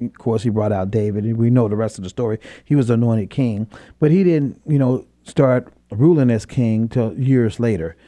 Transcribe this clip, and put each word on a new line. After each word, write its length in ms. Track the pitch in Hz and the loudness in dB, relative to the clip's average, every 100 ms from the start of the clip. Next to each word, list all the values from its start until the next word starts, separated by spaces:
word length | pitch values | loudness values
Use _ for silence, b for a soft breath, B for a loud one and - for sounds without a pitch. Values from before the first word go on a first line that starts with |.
of 140 | 120 - | -10 -6
course, 240 | 120 110 | -4 -2
he 80 | 117 | 0
brought 220 | 107 107 | 0 0
out 180 | 98 95 | -2 -2
David. 340 | 110 104 104 | -2 -2 -2
And 140 | 107 113 | -2 0
we 100 | 117 | 2
know 200 | 123 110 | 2 2
the 80 | 104 | 0
rest 200 | 110 - | -4 -6
of 80 | |
the 60 | 92 | -10
story. 280 | - 117 107 B B B | -6 -6 -6 B B B
He 80 | |
was 160 | 147 120 | 0 2
anointed 400 | 117 117 113 95 | 2 2 0 -2
king. 360 | - 123 104 110 B B B | -2 -2 -2 -8 B B B
But 120 | 151 | 2
he 120 | 180 | 4
didn't, 360 | 180 160 135 - - | 2 2 -2 -6 -2
you 120 | 143 | 0
know, 280 | 127 127 - _ | 0 -2 -6 _
start 500 | - - 135 123 - _ - | -8 0 2 2 -4 _ -8
ruling 400 | 104 156 160 127 | 2 4 4 2
as 140 | 113 | 0
king 440 | - - 117 110 113 | -2 -2 0 0 -2
till 300 | 127 110 98 | -2 -2 -2
years 400 | 131 131 113 - | 0 2 2 0
later. 380 | 120 98 80 - | -2 -2 -6 -12